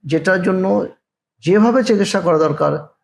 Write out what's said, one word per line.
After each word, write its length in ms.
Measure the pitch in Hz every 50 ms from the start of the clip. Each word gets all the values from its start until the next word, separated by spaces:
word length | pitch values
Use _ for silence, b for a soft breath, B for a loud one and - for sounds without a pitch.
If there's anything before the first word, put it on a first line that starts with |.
| _
যেটার 360 | 151 151 156 151 180 185 185
জন্য 440 | 180 196 190 190 185 190 202 208 185 - - _ _ _ _ _ _ _ _ _
যেভাবে 440 | - 156 185 214 214 233 233 262 233
চিকিৎসা 380 | 240 226 202 202 - - 196
করা 160 | 175 170 170
দরকার 560 | 156 160 156 147 - 151 147 143 147 147 - _ _